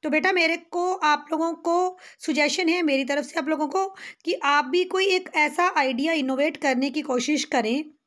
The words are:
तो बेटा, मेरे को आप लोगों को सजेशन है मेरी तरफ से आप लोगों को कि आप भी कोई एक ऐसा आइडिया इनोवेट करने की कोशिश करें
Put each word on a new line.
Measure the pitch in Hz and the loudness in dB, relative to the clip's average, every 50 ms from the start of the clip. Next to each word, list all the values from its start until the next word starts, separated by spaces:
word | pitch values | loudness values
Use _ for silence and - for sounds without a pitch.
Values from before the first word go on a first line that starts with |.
| - | -2
तो | 311 | 0
बेटा, | 254 311 247 370 392 | 0 2 2 2 2
मेरे | 359 330 320 330 339 339 _ | 2 2 2 0 -2 -6 _
को | - 349 349 370 370 | -4 -2 -2 -2 -2
आप | 381 - 302 294 285 294 - 320 | 0 2 2 2 2 0 -6 -4
लोगों | 302 320 330 330 | -2 -2 -2 -4
को | 302 - 330 339 349 370 370 370 359 - - - _ | -4 -2 0 2 2 2 0 -2 -8 -20 -20 -20 _
सजेशन | - - 294 269 294 294 285 - 370 320 | -4 -2 0 2 2 2 2 0 0 0
है | 330 359 349 | 2 2 2
मेरी | 302 277 269 277 | 2 2 0 0
तरफ | 247 277 294 294 | 0 -2 -4 -4
से | - - 339 | -4 -4 -4
आप | 277 294 | -2 -2
लोगों | 311 277 302 285 | -2 -2 -2 -2
को | - 381 381 392 381 - - - - _ _ | 0 -2 -2 -2 -6 -12 -18 -18 -20 _ _
कि | 330 349 - - | -4 -4 -2 0
आप | 285 285 294 294 | 2 2 2 2
भी | 254 262 359 370 | 2 0 0 0
कोई | 370 381 381 381 | 0 0 0 2
एक | 392 370 370 370 - - | 2 2 0 -2 -2 2
ऐसा | 320 302 294 294 - 349 359 - | 2 2 2 2 0 0 2 2
आइडिया | 320 277 262 262 233 277 320 330 | 2 0 0 0 0 0 0 0
इनोवेट | 311 277 262 269 254 285 320 320 | 0 0 -2 0 0 0 0 0
करने | - - 285 262 247 262 262 | 0 0 0 0 2 0 -2
की | 240 311 294 | -2 -4 -4
कोशिश | - 254 247 240 - 302 285 - | -2 -2 -2 0 0 0 -2 -2
करें | - - 254 220 220 240 285 311 311 - _ _ | 0 0 0 0 0 -2 -2 -4 -6 -14 _ _